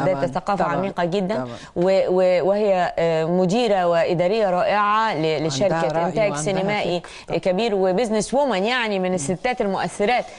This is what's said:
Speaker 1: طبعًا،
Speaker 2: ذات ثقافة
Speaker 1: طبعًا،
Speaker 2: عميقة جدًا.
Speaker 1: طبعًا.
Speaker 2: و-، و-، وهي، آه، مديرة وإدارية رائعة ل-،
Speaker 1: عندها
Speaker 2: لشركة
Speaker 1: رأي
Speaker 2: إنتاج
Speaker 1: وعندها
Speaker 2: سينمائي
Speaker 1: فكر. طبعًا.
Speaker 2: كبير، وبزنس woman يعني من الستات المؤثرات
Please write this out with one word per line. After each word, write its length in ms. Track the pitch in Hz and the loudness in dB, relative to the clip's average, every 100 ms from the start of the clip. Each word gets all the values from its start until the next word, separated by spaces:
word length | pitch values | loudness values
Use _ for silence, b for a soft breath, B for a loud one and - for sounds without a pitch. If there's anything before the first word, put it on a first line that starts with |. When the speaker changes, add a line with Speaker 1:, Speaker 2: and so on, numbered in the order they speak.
Speaker 1:
طبعًا، 180 | 143 139 | 0 0
Speaker 2:
ذات 80 | 170 | -2
ثقافة 320 | 180 - 202 | -4 -4 -2
Speaker 1:
طبعًا، 120 | 170 170 | -2 -2
Speaker 2:
عميقة 260 | 196 190 175 | -4 -2 -2
جدًا. 300 | 196 185 214 | -2 -2 -4
Speaker 1:
طبعًا. 200 | 123 120 B - | -6 -10 B -2
Speaker 2:
و-، 300 | 180 190 175 | 2 2 2
و-، 380 | 185 185 180 160 | 2 4 4 2
وهي، 460 | 202 214 185 175 - | 2 2 2 0 0
آه، 280 | 165 160 160 | 0 2 2
مديرة 640 | 180 185 220 240 196 175 | 2 2 2 2 2 2
وإدارية 600 | 170 160 170 175 220 208 | 2 2 2 2 2 2
رائعة 640 | 180 - 202 208 214 220 | 2 2 2 2 2 0
ل-، 40 | 160 160 | 0 0
Speaker 1:
عندها 220 | 151 160 | 0 -2
Speaker 2:
لشركة 400 | 135 190 165 170 | 0 0 0 0
Speaker 1:
رأي 180 | 156 175 | 0 -2
Speaker 2:
إنتاج 260 | 214 208 | 0 0
Speaker 1:
وعندها 100 | 196 | 0
Speaker 2:
سينمائي 560 | 160 190 190 208 - 175 | -2 -2 -2 -2 -2 -4
Speaker 1:
فكر. 280 | - - - | -6 -18 -6
طبعًا. 100 | 165 | -4
Speaker 2:
كبير، 360 | 190 180 233 202 | 0 0 0 2
وبزنس 580 | 185 180 233 214 196 | 2 2 0 0 0
woman 300 | 254 285 190 | 0 0 0
يعني 360 | 202 254 220 196 | 0 0 -2 -2
من 140 | 185 | -2
الستات 480 | 185 143 180 254 247 | -2 -2 -4 -2 -2
المؤثرات 640 | 202 185 170 - 208 247 - | -2 -2 -4 -2 0 0 -2